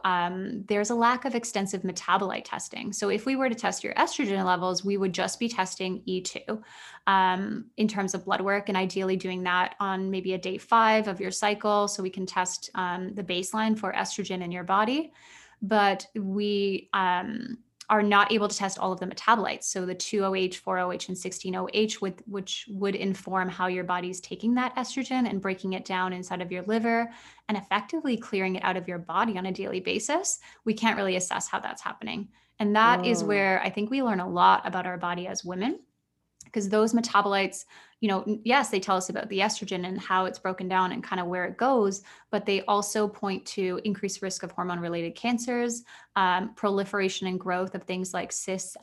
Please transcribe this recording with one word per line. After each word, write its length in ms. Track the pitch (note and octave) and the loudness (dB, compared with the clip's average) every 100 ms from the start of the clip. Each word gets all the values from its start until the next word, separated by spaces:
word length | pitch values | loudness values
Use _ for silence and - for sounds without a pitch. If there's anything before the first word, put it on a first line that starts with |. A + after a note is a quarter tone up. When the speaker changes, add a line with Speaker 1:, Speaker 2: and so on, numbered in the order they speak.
Speaker 1:
um, 600 | F#3+ F3+ F3 F#3 F#3+ A3 F#3+ | 0 0 0 -4 -6 -8 -2
there's 220 | G#3 G#3+ | 0 0
a 40 | |
lack 300 | A#3 A#3 B3 | 2 4 2
of 100 | C4+ | 0
extensive 480 | A#3 A#3 G3+ G3 F#3+ | -4 -2 -2 -2 -2
metabolite 600 | F#3 F3 - F#3+ G3 - | -4 -4 0 2 2 -4
testing. 480 | - - - - - | -6 -10 -8 -10 -8
So 160 | G3+ G3+ | -2 0
if 180 | G3+ B3+ | 0 0
we 100 | C4+ | 0
were 120 | C4 | 0
to 60 | |
test 280 | A3+ G#3+ G3 | 0 -2 -2
your 120 | - | -4
estrogen 500 | - F4 - A#3 G3 | 0 0 0 0 2
levels, 400 | F3+ F3+ F#3 F3+ | 2 2 2 0
we 120 | G3 G3+ | 0 0
would 160 | F#3+ | 0
just 260 | F3 F#3 - | 0 -2 -2
be 100 | A#3 | -2
testing 540 | A#3 F#3 - F#3 F#3 | 0 -2 -2 -6 -4
E 160 | - F#3 | -4 -4
two, 420 | F3+ - - A3 - - - - - | -4 -8 -8 -8 -8 -20 -20 -4 2
um, 600 | G3 F#3 F#3 G3+ A3 - - | 4 4 2 -2 -6 -8 0
in 100 | G#3+ | 0
terms 260 | G3+ F#3+ | 2 -2
of 120 | F#3+ F#3 | -2 -2
blood 160 | F#3+ | 0
work, 260 | G3 G3+ G3+ | 2 0 0
and 80 | F#3+ | 0
ideally 400 | F#3+ F#3+ F#3+ F#3+ | 0 0 0 0
doing 260 | F#3 F#3 | -2 -2
that 300 | F3+ F3+ F3+ - | 0 2 2 0
on 300 | G3 F#3+ F#3+ | -4 -2 -2
maybe 240 | F#3+ F#3 | -2 -2
a 40 | F#3 | -4
day 200 | F#3 G3+ | -4 -8
five 500 | - A#3 A3 A3 G#3+ | 2 6 6 6 2
of 120 | F#3 | -2
your 100 | F#3+ | -4
cycle, 580 | F#3 G#3 G#3 G#3+ G#3 G3+ | 0 0 2 2 2 2
so 140 | - | 0
we 80 | F#3 | -4
can 160 | F#3 F#3 | -4 -2
test, 440 | F#3+ F3+ - - | 0 -2 -4 -8
um, 400 | F#3 F3+ F3+ F#3 | -4 -2 -2 -6
the 100 | G3+ | -6
baseline 540 | F3+ F3+ F#3 A3 A3 G#3+ | -4 -2 -2 0 2 2
for 140 | F#3+ | 0
estrogen 500 | - G3 - F#3+ F#3 | -2 -2 -4 -4 -4
in 100 | F3 | -4
your 120 | F3+ | -6
body. 480 | F3+ G3 A3 C#4 D#4+ - - - - _ | 2 2 4 0 -2 -10 -20 -20 -20 _
But 440 | G3 G#3+ G3+ F#3+ - | 2 4 4 2 -4
we, 760 | A3 F#3+ G3 G#3 G3+ G3+ F#3+ - | -6 -4 0 2 2 2 0 -2
um, 640 | G3 F#3 F3+ - - - - _ _ - | 2 2 2 0 -8 -8 -12 _ _ 2
are 120 | G#3+ | 4
not 300 | G#3 G3+ G3+ | 6 6 6
able 160 | A3 G3+ | 4 2
to 80 | G#3 | 0
test 220 | G3 - | -2 -2
all 140 | F#3+ | -2
of 60 | F#3 | -2
the 80 | F#3 | -4
metabolites. 580 | - - A3 F#3 - | -2 4 4 4 -2
So 200 | - G3 | -4 -4
the 100 | F3+ | -4
two 300 | F3+ - G#3 | -4 -2 0
O 100 | G3 | 2
H, 220 | F#3+ F#3 F#3 | 2 0 -2
four 220 | - F#3 | -2 0
O 120 | F3+ | 0
H, 180 | F3 - | -2 -6
and 100 | F3+ | -6
sixteen 360 | F#3 F#3 F#3 | -6 -8 -6
O 140 | F#3 F#3 | -4 -2
H, 260 | - A3 - | 0 0 0
with, 220 | F#3+ F#3 - | -4 -6 -10
which 380 | G3 F#3+ - - | -10 -8 -8 -8
would 240 | G3 G3+ | -4 -2
inform 560 | G3 G3 F#3+ - F#3 F#3 | 0 -2 -4 -2 -2 -2
how 160 | F3 F#3 | -2 -2
your 180 | F3+ | 0
body's 380 | F3 F3+ F3+ F#3 | -2 -2 -4 -8
taking 320 | - F#3 A3+ | -10 -4 0
that 200 | B3 B3 B3+ | 2 0 -2
estrogen 520 | A#3+ - B3+ B3+ A#3+ | -4 -4 -2 0 0
and 100 | G3 | 0
breaking 360 | G3 F#3+ F#3+ | -2 -4 -4
it 100 | F#3+ | -6
down 300 | - F#3 F#3 | -4 -2 -2
inside 260 | F#3 F#3 F3+ | -4 -6 -6
of 100 | F3+ | -4
your 120 | F3+ | -6
liver 500 | F#3 A3+ A3+ A#3 A#3 - - - - | -2 0 2 2 0 -6 -20 -16 -4
and 120 | G#3 | -4
effectively 580 | - G#3 G#3+ E4 D4+ A3+ | 0 -2 0 -2 0 -2
clearing 400 | - G3 F#3+ F#3 | -2 -2 0 0
it 80 | |
out 140 | F#3 F#3 | 0 -2
of 100 | F3 | -4
your 100 | F3 | -8
body 380 | E3+ F3 A3+ F#3 | -4 0 0 0
on 80 | |
a 80 | F#3+ | -4
daily 280 | F#3 G3 F#3 | -4 -4 -4
basis, 580 | F#3 F#3+ A3 D#4 G4 - - - | -2 -2 0 0 0 -4 -8 -8
we 80 | - | -4
can't 240 | G#3+ A3+ G3+ | 2 2 2
really 200 | G3 F#3 | 0 0
assess 300 | F#3 - - | -2 -4 -2
how 140 | - | -4
that's 220 | - - | -4 -8
happening. 460 | - - A3 - G3+ _ _ _ | -8 -8 -8 -8 -8 _ _ _
And 160 | G#3 | 2
that 300 | G#3 A3+ B3 | 6 6 6
is 180 | B3 A3+ | 4 2
Speaker 2:
Mm. 40 | G3+ | 4
Speaker 1:
where 360 | G3+ G3 F#3+ | 4 4 4
I 60 | F#3+ | 2
think 220 | G3+ G#3+ | -2 -2
we 120 | C4+ | 0
learn 180 | B3 F#3+ | 2 0
a 80 | F#3 | 0
lot 380 | F3 F#3 F#3+ - | 6 6 6 4
about 200 | F#3 F3+ | -4 -4
our 100 | F3+ | -4
body 300 | F3 F3 F3+ | -4 -4 -4
as 180 | F#3 | -8
women, 360 | F3 F3+ A3+ G4 - _ _ _ _ _ - | -6 -4 -2 -4 -10 _ _ _ _ _ -8
'cause 160 | A3 G3 | -4 2
those 240 | G#3+ A3 | 4 4
metabolites, 720 | A3+ A3+ G3+ G3+ G3 G3 - - - - _ | 4 4 4 4 2 0 -2 -14 -20 -20 _
you 80 | G#3+ | 0
know, 140 | F#3+ G#3 | 0 0
n-, 140 | G#3+ | -4
yes, 240 | A#3 C4+ - | 2 2 4
they 100 | G3 | 0
tell 180 | F#3+ F#3+ | 2 0
us 120 | F#3 | 0
about 200 | - - | -6 -4
the 100 | F#3+ | 0
estrogen 480 | G#3 - F#3 F#3 F3+ | 0 0 -4 -4 -4
and 120 | F#3+ | -6
how 280 | - F#3 F#3 | 0 2 2
it's 120 | F#3 | -2
broken 300 | F#3 F#3 F#3 | -4 -4 0
down 240 | F#3 F#3 | 2 2
and 100 | F#3 | 0
kind 180 | - F3+ | -4 -4
of 60 | F3 | -2
where 200 | F3+ F3+ | -2 -4
it 100 | F#3 | 0
goes, 460 | B3 C4 G3+ G3 - - _ | 2 4 4 0 -8 -20 _
but 140 | G#3 | -2
they 180 | G#3 G3 F#3+ | 0 0 2
also 420 | G3+ G#3 A3 G#3 | 2 2 0 0
point 360 | G#3 G3 F#3+ - | 0 -4 -4 -4
to 340 | - F#3 F3+ | -2 -2 0
increased 380 | G#3+ G3 G3 - | -2 -2 -4 -4
risk 220 | F#3+ - | -6 -6
of 100 | F3 | -8
hormone-related 640 | - F3+ F3 E3+ E3+ E3 - | -4 -4 -2 -2 -2 -4 -4
cancers, 680 | A#3 A#3 A#3 A#3+ A#3+ A#3 - - - | -2 0 0 0 -2 -4 -10 -20 -4
um, 380 | - F#3 F3+ G#3+ | 2 4 2 0
proliferation 720 | - G#3 G3 G3 G3+ F#3+ - F#3 | -2 0 2 0 0 0 0 -2
and 140 | F#3 | -2
growth 340 | F#3 F3+ F#3 | -2 -2 -2
of 80 | F#3 | -6
things 280 | - F#3 F#3 | -6 -6 -4
like 180 | F#3 E3+ | -4 -6
cysts 460 | - - F#3 - - | -6 -4 -6 -6 -10